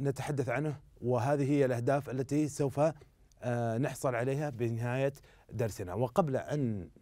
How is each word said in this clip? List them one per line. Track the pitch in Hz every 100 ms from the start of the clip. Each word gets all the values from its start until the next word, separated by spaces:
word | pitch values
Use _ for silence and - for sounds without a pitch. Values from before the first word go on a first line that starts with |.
نتحدث | 139 131 123 143 127
عنه، | 123 151 143 - -
وهذه | 120 123 123 143 135
هي | 147 131
الأهداف | 120 120 139 120
التي | 127 127 143 151
سوف، | - 143 131 156 147 - _ - -
آه، | 120 120 117 113
نحصل | 139 139 139 123
عليها | 123 135 151
بنهاية | 113 117 117 120 127 139 143 - - -
درسنا. | 110 117 95 92
وقبل | 92 123 - 165 120
أن | - 147 127 104 85 -